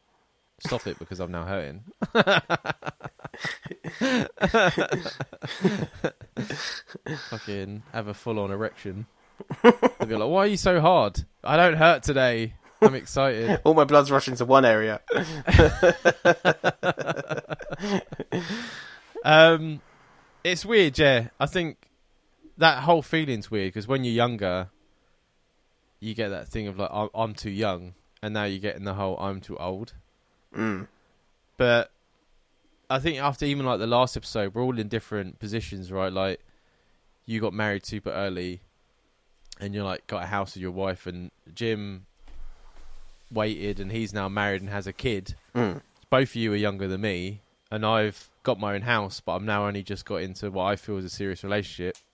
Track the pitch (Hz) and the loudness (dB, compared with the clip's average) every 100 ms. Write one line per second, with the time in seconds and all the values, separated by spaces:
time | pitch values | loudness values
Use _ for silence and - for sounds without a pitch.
0 | _ _ _ _ _ _ - 117 101 73 | _ _ _ _ _ _ -6 -6 -6 -10
1 | 85 90 87 87 85 98 71 87 147 - | -12 -10 -8 -6 -6 -6 -6 -12 -16 -10
2 | - 226 190 180 - 170 - - - - | -2 2 4 2 0 -6 -6 -10 -10 -14
3 | - _ - - - - - - 170 - | -16 _ -20 -12 -10 -10 -14 -14 -14 -4
4 | 262 254 - - 196 226 185 - - 180 | -2 0 -2 -2 2 4 4 2 -2 -4
5 | - - 139 - 135 - 190 202 - - | -6 -10 -12 -12 -12 -2 0 0 -6 -6
6 | 165 - - - 214 143 - - - - | -8 -8 -16 -10 -8 -8 -8 -10 -14 -14
7 | - 156 - 113 - 101 95 104 - 117 | -10 -10 -10 -12 -8 -8 -8 -10 -10 -10
8 | 104 101 120 107 98 98 110 - 101 95 | -8 -8 -6 -4 -2 -4 -6 -6 -10 -10
9 | 117 _ _ - - - 233 - 247 - | -12 _ _ -18 -14 4 6 8 4 0
10 | 123 110 113 185 208 196 196 175 160 175 | -4 -2 0 2 2 2 2 4 6 6
11 | 104 - - _ - 156 180 156 165 147 | 4 0 -10 _ 0 4 6 6 6 6
12 | 147 135 127 113 113 - _ - 220 131 | 2 2 2 2 -2 -8 _ 4 4 4
13 | - 135 135 110 113 - 151 156 139 147 | -4 0 2 2 0 2 6 6 8 8
14 | 139 143 - 123 120 135 123 110 110 104 | 8 4 2 0 6 8 8 6 4 -2
15 | - 480 160 151 165 170 156 - 180 170 | -2 -4 -4 -6 4 8 8 8 4 6
16 | 175 - 175 165 180 - 185 - 185 - | 2 4 2 4 2 0 -2 -2 -2 -2
17 | 147 143 - 147 - 156 - 185 202 196 | -4 -6 -6 -8 -8 -12 -12 -10 -4 -4
18 | - - - 180 170 226 240 - - - | -6 -12 -6 -6 -6 -10 -10 -14 -16 -20
19 | - - - 156 165 165 160 147 - _ | -18 -4 6 8 10 8 -2 -10 -14 _
20 | _ _ _ _ 175 175 196 226 160 131 | _ _ _ _ -4 -4 2 4 4 6
21 | 147 123 117 - 143 185 165 - _ _ | 6 6 2 -4 -2 -2 -4 -8 _ _
22 | _ _ _ _ - - 160 131 147 170 | _ _ _ _ -14 2 4 4 4 2
23 | - 160 151 113 - 107 95 107 104 135 | 2 -2 -2 -4 -4 -4 -2 -4 -2 -2
24 | 123 117 120 113 95 92 92 _ _ _ | 0 2 2 0 -2 -2 -6 _ _ _
25 | _ _ _ _ _ _ _ _ _ _ | _ _ _ _ _ _ _ _ _ _
26 | 110 110 107 92 - 113 104 95 98 104 | -10 -6 -4 -6 -8 -8 -6 -6 -6 -4
27 | 107 - 113 104 110 98 107 90 90 - | -4 -4 -6 -6 -8 -4 -4 -4 -10 -20
28 | _ - 107 107 101 95 104 - 98 95 | _ -12 -6 -4 -4 -4 -6 -6 -6 -4
29 | 95 - 98 95 - - 87 95 120 - | -4 -4 -6 -8 -10 -10 -8 -8 -10 -18
30 | _ _ _ _ _ - 110 95 101 _ | _ _ _ _ _ -6 -4 -4 -10 _
31 | _ _ _ _ _ - 123 117 - _ | _ _ _ _ _ 0 2 4 0 _
32 | _ _ _ _ _ _ _ _ - 135 | _ _ _ _ _ _ _ _ -4 -2
33 | 160 135 143 135 147 143 131 104 113 120 | -2 -2 -2 -2 -2 -2 0 0 2 4
34 | 127 - - 110 98 110 127 117 107 110 | 4 0 -6 -4 -4 -2 -2 -2 -4 -6
35 | - 104 92 - 104 110 - 98 90 95 | -4 -6 -6 -10 -8 -6 -6 -10 -8 -4
36 | 95 92 95 - _ _ _ _ _ _ | -2 -2 -2 -4 _ _ _ _ _ _
37 | _ _ - 113 107 101 107 101 - 107 | _ _ -8 -4 -4 -2 -2 -4 -6 -10
38 | - 87 98 90 90 90 _ _ _ _ | -8 -6 -4 -6 -8 -10 _ _ _ _
39 | _ _ _ _ - - 101 101 98 90 | _ _ _ _ -20 -12 -8 -6 -6 -8
40 | - 101 90 101 95 95 90 90 95 92 | -8 -8 -4 -4 -6 -8 -8 -4 -4 -4
41 | 90 87 90 _ - 82 113 107 101 95 | -8 -12 -14 _ -18 -6 -4 -4 -6 -14
42 | 92 _ - - - - - - - - | -18 _ -16 -12 -12 -14 -20 -18 -16 -16
43 | - - - 110 107 85 101 98 95 113 | -16 -20 -8 -2 -2 -2 -6 -6 -6 -6
44 | 107 101 98 101 101 95 98 101 95 - | -6 -4 -4 -2 -2 -2 -6 -8 -8 -6
45 | 131 101 92 - _ 123 107 78 - _ | -4 -4 -8 -14 _ -2 -2 -4 -14 _
46 | - 131 135 117 110 104 104 98 98 95 | 0 0 0 -2 -2 0 -2 -4 -6 -4
47 | 107 90 92 104 _ _ - 110 107 110 | -4 -4 -6 -10 _ _ -12 -4 0 2
48 | 107 - - _ - 104 104 101 120 113 | 0 -4 -18 _ -4 -4 -2 -4 0 0
49 | 98 - - 90 107 104 101 101 95 98 | -2 -8 -6 -4 -2 -2 -2 -4 -8 -10
50 | - 92 92 92 104 95 95 98 - 98 | -6 -6 -6 -8 -8 -2 -2 -2 -4 -8
51 | 92 - 98 90 98 104 98 - 90 - | -8 -8 -8 -6 -4 -4 -4 -8 -8 -8
52 | _ | _